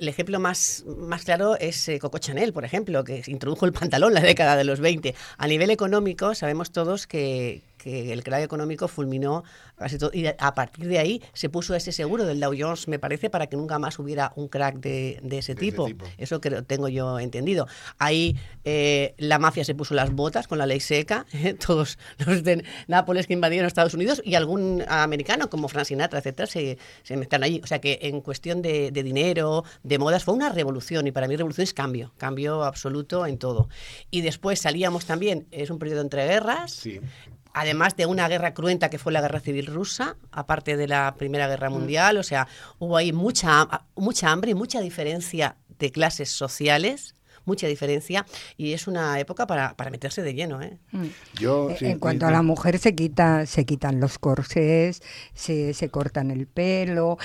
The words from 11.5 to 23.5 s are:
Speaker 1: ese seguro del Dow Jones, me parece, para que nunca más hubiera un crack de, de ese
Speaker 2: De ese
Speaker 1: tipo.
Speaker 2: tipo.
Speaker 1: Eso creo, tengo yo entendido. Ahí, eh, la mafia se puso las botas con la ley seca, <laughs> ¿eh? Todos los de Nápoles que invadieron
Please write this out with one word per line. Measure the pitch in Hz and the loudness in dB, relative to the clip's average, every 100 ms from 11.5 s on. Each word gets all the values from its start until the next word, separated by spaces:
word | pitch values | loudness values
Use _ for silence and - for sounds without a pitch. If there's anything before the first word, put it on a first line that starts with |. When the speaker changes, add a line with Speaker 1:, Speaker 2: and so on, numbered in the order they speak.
| 175 175 175 | -4 -2 -4
Speaker 1:
ese | 180 | -2
seguro | 170 151 226 190 | -4 -2 0 0
del | 147 | 0
Dow | 143 139 | 0 0
Jones, | 151 170 - | -2 -4 -4
me | 147 | -4
parece, | 143 151 220 | -2 -2 -2
para | 175 147 | -2 -2
que | 143 | -4
nunca | 156 151 | -2 -2
más | 151 156 | -4 -6
hubiera | 143 147 139 - | -6 -2 -4 -4
un | 143 | -6
crack | 139 139 135 | -2 -2 -2
de, | 135 135 131 - | -6 -4 -4 -6
de | 131 139 | -6 -6
ese | 131 | -6
Speaker 2:
De | 127 | -4
ese | 196 | -4
Speaker 1:
tipo. | 208 131 | -2 -4
Speaker 2:
tipo. | 95 92 - | -4 -12 -12
Speaker 1:
Eso | 131 160 | -6 -4
creo, | 151 135 | -2 -4
tengo | 127 135 139 | -4 -2 -2
yo | 131 127 127 | -2 -4 -4
entendido. | 123 120 147 185 - - - - | -6 -4 0 0 -2 -6 -14 -2
Ahí, | 147 160 170 131 - - | 2 4 2 0 -6 -10
eh, | 147 151 147 143 139 - | -4 2 4 2 0 -2
la | 151 151 | 2 4
mafia | 160 165 | 4 2
se | 139 143 | -2 -2
puso | 143 | 0
las | 143 131 | 0 2
botas | 135 151 - - | 2 0 0 -2
con | 156 | -2
la | 135 | 0
ley | 135 | 0
seca, | - 147 151 220 - | 0 0 0 -2 -4
<laughs> | |
¿eh? | 143 170 | -2 -2
Todos | 190 - 160 147 - - - 143 | -2 2 2 2 -4 -14 -4 0
los | 180 | 2
de | 160 170 - - - | 4 2 0 -12 2
Nápoles | 175 180 185 180 | 2 4 0 0
que | |
invadieron | 175 165 | 2 2